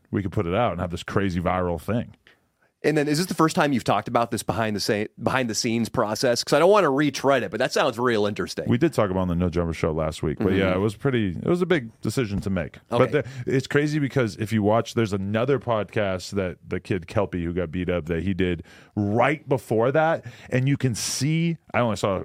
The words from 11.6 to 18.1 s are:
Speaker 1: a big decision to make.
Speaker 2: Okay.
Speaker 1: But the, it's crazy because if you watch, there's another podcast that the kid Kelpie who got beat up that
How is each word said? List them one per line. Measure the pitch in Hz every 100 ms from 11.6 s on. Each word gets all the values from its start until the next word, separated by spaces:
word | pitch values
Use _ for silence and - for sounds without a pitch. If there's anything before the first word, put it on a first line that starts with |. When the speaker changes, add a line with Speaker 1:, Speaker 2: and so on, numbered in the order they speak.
Speaker 1:
a | 175
big | 175 117 -
decision | - 135 110 98
to | 98
make. | 95 73 - -
Speaker 2:
Okay. | 120
Speaker 1:
But | 127
the, | 139 120 131
it's | - 135 -
crazy | 143 151 151
because | 135 139 117 -
if | 104
you | 110
watch, | 101 113 110
there's | 117 110
another | 98 98 110 131 131
podcast | 123 110 98 117 101 92 -
that | 98 92 - -
the | 92
kid | - 98 82
Kelpie | 110 98 90
who | 85
got | 85 85
beat | 90 87
up | 87
that | 78